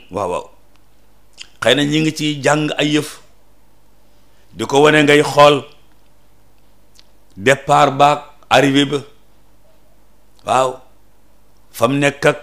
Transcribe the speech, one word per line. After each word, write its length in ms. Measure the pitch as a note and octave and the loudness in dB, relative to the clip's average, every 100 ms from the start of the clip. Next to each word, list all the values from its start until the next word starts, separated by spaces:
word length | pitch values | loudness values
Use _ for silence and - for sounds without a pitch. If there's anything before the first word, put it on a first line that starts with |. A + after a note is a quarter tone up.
| - | -12
Waaw, 200 | F#2 F#2 | -8 -6
waaw. 200 | F2 - - - - - - - - - - - - | -8 -10 -20 -20 -20 -20 -20 -20 -20 -20 -20 -20 -4
Xëy 120 | A2+ | 0
na 80 | C3+ | 0
ñi 160 | C#3+ D#3 | 0 -2
ngi 140 | D#3 | -4
ci 260 | D3+ D3+ D3 | -4 -6 -4
jàng 260 | C#3 D3+ D3+ - | -2 -2 -2 -4
ay 100 | D3 | -2
yëf. 260 | D3 C#3+ - - - - - - - - - - - - - - | -2 -4 -12 -20 -20 -20 -20 -20 -20 -20 -20 -20 -20 -20 -20 -20
Di 120 | E3 A2+ | -12 -4
ko 160 | C#3 | 2
wane 200 | D3+ D3+ | 2 2
ngay 200 | D3 D3 | 4 2
xool. 420 | C#3+ C#3+ D3 C#3+ - - - - - - - - - - - - - - - - - - | 2 4 4 4 -4 -18 -20 -20 -20 -20 -20 -20 -20 -20 -20 -20 -20 -20 -20 -20 -20 -4
Départ 540 | G#2+ C#3 - C#3+ C#3+ C3+ | 0 0 0 2 2 2
baak, 240 | C#3+ D3 - - - | 2 2 -6 -20 0
arrivé 340 | B2 C#3 C#3 | 2 4 2
ba. 140 | C#3 C#3+ B2 - - - - - - - - - - - - - | 0 -4 -10 -20 -20 -20 -20 -20 -20 -20 -20 -20 -20 -20 -20 -16
Waaw. 360 | - A#2+ C3 B2+ - - - - - - - - - | -4 -2 -2 -6 -18 -20 -20 -20 -20 -20 -20 -20 -20
Fa 180 | - A#2 | -4 -2
mu 100 | C#3+ | 0
nekk 260 | C#3+ - D#3 | -2 0 -2
ak 120 | C#3+ | -2